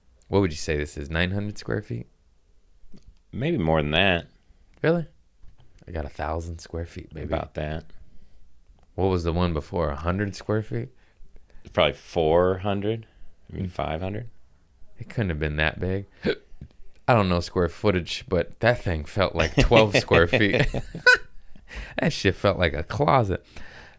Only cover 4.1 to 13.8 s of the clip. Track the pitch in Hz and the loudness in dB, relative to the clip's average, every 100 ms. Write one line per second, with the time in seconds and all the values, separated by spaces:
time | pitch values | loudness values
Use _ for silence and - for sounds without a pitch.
4.1 | 87 - _ _ _ _ - 151 170 151 | 2 -2 _ _ _ _ -4 0 0 -2
5.1 | _ _ _ - - - - - 82 71 | _ _ _ -20 -20 -20 -20 -10 -8 -8
6.1 | - 73 80 85 82 - 82 80 82 80 | -6 -6 -4 -6 -10 -10 -8 -8 -12 -14
7.1 | 80 73 78 73 78 76 80 - - - | -10 -4 -4 -4 -6 -6 -6 -8 -14 -14
8.1 | - - - - - - - - - 95 | -16 -16 -18 -20 -20 -20 -20 -14 -2 0
9.1 | 92 82 82 90 78 - 92 78 71 85 | 2 0 0 0 0 -4 -2 -2 -2 -2
10.1 | 95 101 90 - 107 107 120 127 - - | -2 -2 -6 -4 -2 -2 -6 -8 -14 -20
11.1 | - - - - - - - 82 - - | -20 -18 -18 -18 -18 -4 2 4 2 -6
12.1 | 87 78 85 92 92 101 101 101 113 110 | 0 4 6 4 2 -2 -2 -2 -4 -8
13.1 | - - - - 85 95 - | -14 -14 -14 -14 -8 -6 -4